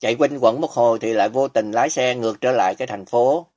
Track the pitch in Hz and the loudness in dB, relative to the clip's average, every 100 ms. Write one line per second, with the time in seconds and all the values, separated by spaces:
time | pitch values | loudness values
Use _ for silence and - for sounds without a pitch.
0 | 110 123 143 139 120 120 160 - 117 113 | -4 0 0 2 2 2 -2 2 2 2
1 | 110 110 107 123 135 120 107 113 143 147 | 0 0 0 0 0 0 -2 0 -2 0
2 | 127 123 113 104 127 127 92 95 127 104 | -2 -2 -4 -2 -2 0 0 -2 -8 -10
3 | 95 120 123 156 165 | -4 0 2 0 -4